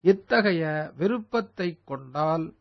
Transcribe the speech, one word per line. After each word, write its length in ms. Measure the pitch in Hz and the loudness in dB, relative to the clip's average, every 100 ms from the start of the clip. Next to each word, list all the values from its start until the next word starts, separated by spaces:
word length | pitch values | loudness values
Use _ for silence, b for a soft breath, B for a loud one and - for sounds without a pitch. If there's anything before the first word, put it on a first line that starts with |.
இத்தகைய 920 | 170 190 - 233 208 175 160 151 156 - | 4 2 2 2 2 2 0 -4 -6 -2
விருப்பத்தைக் 880 | 180 240 214 233 208 - 180 160 _ | 0 0 -2 -4 -4 -6 -8 -8 _
கொண்டால் 680 | 135 131 135 156 165 160 - | -12 -10 -4 0 0 -4 -10